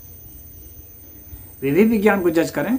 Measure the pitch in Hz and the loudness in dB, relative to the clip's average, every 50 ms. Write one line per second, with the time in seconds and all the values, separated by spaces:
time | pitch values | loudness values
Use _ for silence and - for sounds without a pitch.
0 | - - - - - - - - - - - - - - - - - - - - | -20 -20 -20 -20 -20 -20 -20 -20 -20 -20 -20 -20 -20 -20 -20 -20 -20 -20 -20 -20
1 | - - - - - - - - - - - - - 135 143 170 214 220 240 214 | -20 -20 -20 -20 -20 -20 -20 -20 -20 -20 -14 -8 -6 -2 2 2 2 2 2 2
2 | 196 214 202 196 175 175 160 165 160 139 - 151 143 185 240 | 2 0 0 0 0 0 0 0 -2 -2 -4 -6 -4 -4 -4